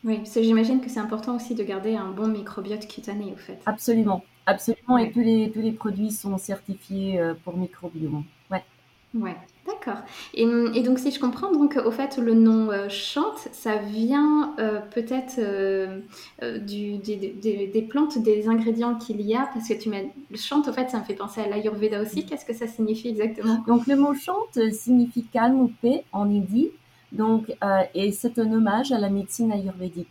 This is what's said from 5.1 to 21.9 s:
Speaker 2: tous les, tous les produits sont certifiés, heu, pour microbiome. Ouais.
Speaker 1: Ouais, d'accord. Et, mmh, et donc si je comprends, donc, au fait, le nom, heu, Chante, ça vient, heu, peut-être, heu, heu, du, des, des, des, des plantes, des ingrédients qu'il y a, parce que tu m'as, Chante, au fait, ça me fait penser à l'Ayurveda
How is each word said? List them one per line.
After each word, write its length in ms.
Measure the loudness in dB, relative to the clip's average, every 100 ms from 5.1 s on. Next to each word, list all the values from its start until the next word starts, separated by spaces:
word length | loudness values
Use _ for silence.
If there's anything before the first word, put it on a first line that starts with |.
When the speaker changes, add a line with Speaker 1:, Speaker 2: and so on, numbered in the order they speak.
Speaker 2:
tous 80 | 2
les, 300 | 4 4 2
tous 120 | 0
les 100 | -2
produits 380 | -2 -4 -2 -4
sont 240 | -4 -4 -6
certifiés, 840 | -4 -10 -8 -12 -8 -6 -2 0
heu, 140 | -2 -2
pour 140 | -8 -6
microbiome. 680 | -6 -6 -14 -6 -4 -4 -8 _ _
Ouais. 120 | -8 -8 _ _ _ _
Speaker 1:
Ouais, 220 | -4 -4 -6 -16 _
d'accord. 380 | -10 -8 -6 -8 -10 -18 -12
Et, 100 | 0
mmh, 280 | 2 4 2
et 80 | 2
donc 160 | 2 2
si 120 | 2
je 80 | 0
comprends, 320 | -2 -2 0
donc, 240 | 4 4 4
au 80 | 0
fait, 260 | 0 -4 0
le 160 | 4
nom, 360 | 8 8 6 2
heu, 160 | -2 -4
Chante, 580 | -6 -6 -2 -2 -4 -14
ça 240 | -8 -4 -2
vient, 760 | -2 -2 2 4 4 4 2 -2
heu, 220 | -2 -2 -4
peut-être, 460 | -6 -2 -4 -4 -4
heu, 640 | -2 0 0 0 -2 -6 -14 -20 -20 -10
heu, 160 | -8 -8
du, 400 | -8 -6 -6 -6
des, 180 | -6 -6
des, 120 | -6
des, 360 | -4 -2 -2 0
des 140 | -2
plantes, 360 | 0 0 0 2
des 300 | 2 4 4
ingrédients 480 | 2 2 0 0 -2
qu'il 240 | -4 -6
y 120 | -2 0
a, 120 | -2
parce 140 | -4 -4
que 60 |
tu 140 | -4 -2
m'as, 140 | -4 -6 -10 -16
Chante, 320 | -12 -2 0 0
au 40 |
fait, 180 | 0 -2
ça 80 | -2
me 60 |
fait 100 | -4
penser 260 | -6 -8 -6
à 80 | -4
l'Ayurveda 540 | -2 -2 0 0